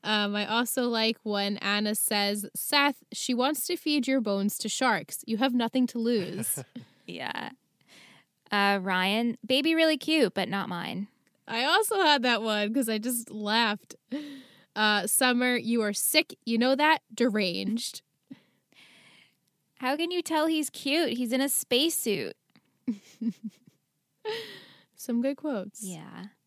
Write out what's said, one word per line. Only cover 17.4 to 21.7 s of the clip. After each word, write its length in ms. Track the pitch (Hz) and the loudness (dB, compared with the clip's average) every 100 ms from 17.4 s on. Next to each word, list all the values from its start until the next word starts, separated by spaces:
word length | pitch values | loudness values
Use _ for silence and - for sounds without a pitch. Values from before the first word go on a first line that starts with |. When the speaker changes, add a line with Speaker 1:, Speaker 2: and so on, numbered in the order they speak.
| 185 170 - 226 - - _ _ _ - _ _ _ _ - - - - _ _ _ _ _ _ | 0 -2 -4 -4 -6 -12 _ _ _ -20 _ _ _ _ -20 -20 -20 -20 _ _ _ _ _ _
Speaker 2:
How 140 | 254 | -2
can 160 | 294 339 | 0 0
you 120 | 359 | -2
tell 240 | - 320 320 | 0 2 2
he's 240 | 320 294 | 2 -2
cute? 480 | - 277 302 320 233 | -4 0 2 2 0
He's 160 | 247 | 0
in 80 | 254 | 0
a 80 | 277 | 0
spacesuit. 840 | - - | -2 0